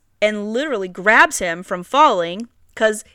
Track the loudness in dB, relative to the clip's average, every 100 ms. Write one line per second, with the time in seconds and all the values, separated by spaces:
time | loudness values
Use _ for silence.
0 | _ -4 -2 -2 -6 -4 -4 -4 -6 -4
1 | 2 4 4 2 -6 -6 -6 -10 -2 2
2 | 4 2 -2 -6 -12 _ _ -2 -2 -2
3 | -10